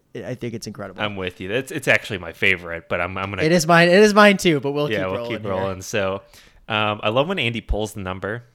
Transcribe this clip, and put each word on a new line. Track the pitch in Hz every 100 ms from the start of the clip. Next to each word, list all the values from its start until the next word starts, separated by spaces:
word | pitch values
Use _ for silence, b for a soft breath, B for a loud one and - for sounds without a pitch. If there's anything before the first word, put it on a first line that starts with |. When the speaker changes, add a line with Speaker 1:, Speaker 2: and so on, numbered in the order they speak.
| _ -
Speaker 1:
I | 95
think | 127 120
it's | 107 110
incredible. | 104 98 95
Speaker 2:
I'm | 107 101
with | 92 -
you. | 92
It's, | 120 135
it's | 156 139
actually | 110 - 98
my | 85
favorite, | - 101 92 87 82 -
but | 90
I'm, | 87 92
I'm | 98
gonna | 98
Speaker 1:
It | 156
is | 175 156
mine. | 170 170
It | 185
is | 214
mine | 208 208 190
too. | 180 147
But | 139
we'll | 143 147
Speaker 2:
Yeah, | 104
Speaker 1:
keep | 92
Speaker 2:
we'll | 98
Speaker 1:
rolling | 120 110
Speaker 2:
keep |
Speaker 1:
here. | 107
Speaker 2:
rolling. | 95 98 92
So, | 95 113 95 98 b b b b -
um, | 107 107 107
I | 107
love | 117 156
when | 190
Andy | 117 113
pulls | - 104 107
the | 110
number | 92 95 98 117 120